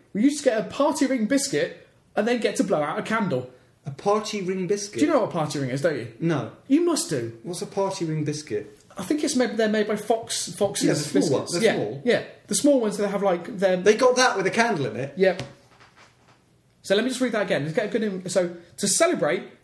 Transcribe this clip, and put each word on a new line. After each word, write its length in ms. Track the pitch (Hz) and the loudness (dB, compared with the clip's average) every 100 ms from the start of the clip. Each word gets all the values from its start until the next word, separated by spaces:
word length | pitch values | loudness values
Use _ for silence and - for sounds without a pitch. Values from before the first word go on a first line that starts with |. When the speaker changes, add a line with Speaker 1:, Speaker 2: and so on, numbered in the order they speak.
| _ | _
Speaker 1:
we 100 | 190 | 2
used 160 | 262 277 | 2 2
to 100 | 254 | 0
get 100 | 220 | 0
a 40 | |
party 420 | 185 - 294 294 262 | -4 0 0 2 0
ring 220 | 262 214 | 0 2
biscuit 600 | 269 - 147 170 - - _ _ - | 0 0 -2 -2 -6 -20 _ _ -2
and 120 | 214 | 0
then 120 | 247 | 0
get 140 | 311 277 | 0 -2
to 60 | |
blow 180 | 196 160 | 0 0
out 180 | 147 190 | 0 -4
a 40 | |
candle." 460 | 202 220 196 127 - - _ _ - | -2 -2 0 -2 -6 -14 _ _ -14
Speaker 2:
A 60 | |
party 500 | 135 202 208 208 208 | -4 0 0 0 -6
ring 260 | 180 190 180 | -4 -2 -2
biscuit? 320 | 202 - - | -2 -4 0
Speaker 1:
Do 60 | 311 | 0
you 60 | |
know 100 | 302 | 2
what 80 | 185 | -2
a 20 | |
party 260 | 175 151 151 | -2 -4 -2
ring 120 | 135 | -4
is, 120 | 135 | 0
don't 140 | 165 139 | -2 -2
you? 140 | 113 - | -8 -4
Speaker 2:
No. 320 | 165 151 110 - - | -2 -2 -4 -8 0
Speaker 1:
You 180 | 277 349 | 2 4
must 240 | 311 - | 0 -2
do. 280 | 143 117 113 | -4 -6 -10
Speaker 2:
What's 180 | - 175 | -12 -10
a 40 | 202 | -6
party 380 | - 190 190 165 | -2 -2 -2 -4
ring 200 | 156 147 | -2 -4
biscuit? 520 | 147 - 104 - - - - | -6 -4 -6 -6 -18 -20 -10
Speaker 1:
I 60 | |
think 200 | 190 302 | -4 -2
it's 140 | 311 254 | 0 0
made, 180 | 240 208 | 0 0
they're 140 | 220 | 0
made 180 | 214 208 | 2 0
by 80 | 208 | -2
Fox, 560 | - 226 - - - | 0 0 -2 -8 -6
Fox's 320 | 170 196 - - | -2 -2 0 2
Speaker 2:
Yeah, 80 | |
the 60 | 185 | 2
small 220 | - - | 0 0
Speaker 1:
biscuits. 100 | 170 123 | 2 0
Speaker 2:
ones. 120 | - | -2
They're 100 | 170 | 2
Speaker 1:
Yeah, 120 | 214 139 | 2 2
Speaker 2:
small. 260 | 107 135 | -2 -4
Speaker 1:
yeah. 200 | 240 175 - - - | 0 0 0 -14 -6
The 80 | 208 | 2
small 260 | 285 277 | 4 4
ones 160 | 214 202 | 2 0
that 100 | 202 | -2
have, 160 | 196 | 0
like, 340 | 196 175 175 190 | 2 0 -2 0
they're 200 | 190 185 | 2 4
Speaker 2:
They 180 | 190 220 | 4 6
got 220 | 254 247 | 6 6
that 180 | 254 196 | 4 4
with 100 | 185 | 0
a 60 | |
candle 340 | 196 233 185 123 | 2 2 2 -2
in 100 | 107 | -4
it. 160 | 135 - | -6 2
Speaker 1:
Yep. 260 | 185 180 - - _ _ - _ - _ _ _ _ _ _ _ | 2 2 -6 -14 _ _ -20 _ -20 _ _ _ _ _ _ _
So 120 | - 196 | 0 0
let 80 | 240 | 0
me 40 | |
just 120 | 254 | -2
read 100 | 254 | -2
that 120 | 220 | -2
again. 200 | 190 165 | -2 -2
Let's 120 | 147 160 | -2 -2
get 100 | 208 | -2
a 20 | |
good 160 | 226 | -2
in-, 260 | 214 185 - | -2 -6 -2
so, 220 | 196 175 175 - - | 0 0 -4 -18 -6
"To 100 | 202 | 0
celebrate 560 | - 330 311 156 185 - - | 2 2 2 0 -2 -6 -20